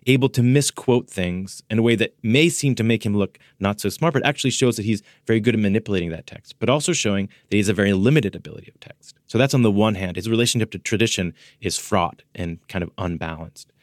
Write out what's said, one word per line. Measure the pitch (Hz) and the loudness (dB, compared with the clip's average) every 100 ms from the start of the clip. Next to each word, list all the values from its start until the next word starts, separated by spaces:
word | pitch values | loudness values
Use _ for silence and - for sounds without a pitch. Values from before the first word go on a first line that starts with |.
| - | 2
able | 131 135 | 4 4
to | - | 2
misquote | 123 139 143 - - 123 - | 4 4 2 -4 0 0 0
things | - 90 90 98 - - | -6 -4 -4 -10 -14 -4
in | 110 | 0
a | |
way | 117 113 | 2 2
that | 113 _ | 0 _
may | 110 131 170 | 0 4 4
seem | - 143 120 | 2 -2 0
to | |
make | 110 113 113 | 2 0 0
him | 101 | 0
look | 95 _ _ - | -2 _ _ -4
not | 98 104 | -2 -2
so | 101 | -4
smart, | - 165 | -2 0
but | 143 135 | 0 0
actually | - 131 | 0 -2
shows | - 123 117 | 0 0 0
that | |
he's | 104 104 - _ - | -2 -2 -4 _ -2
very | 113 | 0
good | 117 | 2
at | 110 | 2
manipulating | 101 107 104 95 85 | 2 0 0 -4 -4
that | 80 - | -8 -12
text, | - - - | -20 -20 -6
but | 110 | 0
also | 147 147 | 0 0
showing | 165 107 98 98 | -2 -2 -2 -4
that | _ - 101 | _ -4 0
he | |
has | 101 | 0
a | |
very | 98 101 | 2 2
limited | 95 113 151 104 | 2 2 2 0
ability | - 76 76 - | -6 -16 -18 -20
of | _ | _
text. | - - - - - | -20 -20 -20 -20 -4
So | 113 | 0
that's | 139 | 2
on | 139 | 4
the | 113 | 4
one | 101 110 | 4 2
hand. | 98 92 90 | 0 -6 -6
His | 110 | -2
relationship | 113 120 117 85 | 0 0 0 -4
to | 90 | -6
tradition | - 107 113 - 87 - - _ | -4 0 0 0 -4 -6 -20 _
is | 98 - | -8 -8
fraught | - 98 85 - _ | -2 0 0 -6 _
and | - 85 85 - | -10 -8 -8 -10
kind | 95 | -8
of | 85 - | -8 -6
unbalanced. | 90 82 82 80 82 - - _ | -6 -6 -8 -10 -14 -18 -20 _